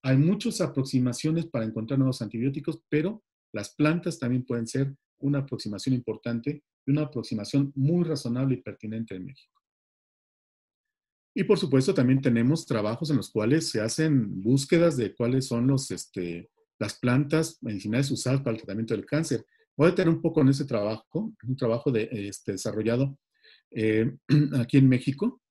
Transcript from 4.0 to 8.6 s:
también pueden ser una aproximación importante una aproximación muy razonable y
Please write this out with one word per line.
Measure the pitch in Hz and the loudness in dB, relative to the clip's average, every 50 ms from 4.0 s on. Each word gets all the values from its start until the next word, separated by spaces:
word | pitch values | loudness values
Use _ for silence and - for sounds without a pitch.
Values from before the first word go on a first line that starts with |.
| 170 180 156 - | -2 -4 -4 -2
también | - 120 127 123 127 | -2 0 0 -2 0
pueden | - 120 120 113 117 | -2 -2 -2 -2 -2
ser | - 135 139 135 139 _ _ _ _ _ | -2 -2 -2 -2 -4 _ _ _ _ _
una | - 139 143 139 | -2 0 0 0
aproximación | 139 - 123 110 - 107 104 95 - 135 131 | -2 -4 -8 -8 -6 -8 -8 -4 -2 0 0
importante | 120 120 - 110 - _ 117 117 117 117 147 147 143 _ _ _ _ _ - | 0 -2 -6 -8 -6 _ -4 -4 -4 -4 -6 -8 -8 _ _ _ _ _ 0
una | 143 151 | 0 0
aproximación | 151 139 - 123 107 - 117 107 101 - - 139 143 139 - | 0 -2 -4 -8 -6 -4 -6 -6 -6 -2 0 0 0 0 -2
muy | 135 131 147 170 175 175 | 0 0 2 2 2 2
razonable | 160 156 135 - 120 117 127 135 135 127 | 0 -2 -4 -2 -4 -2 0 0 0 -2
y | 123 | -2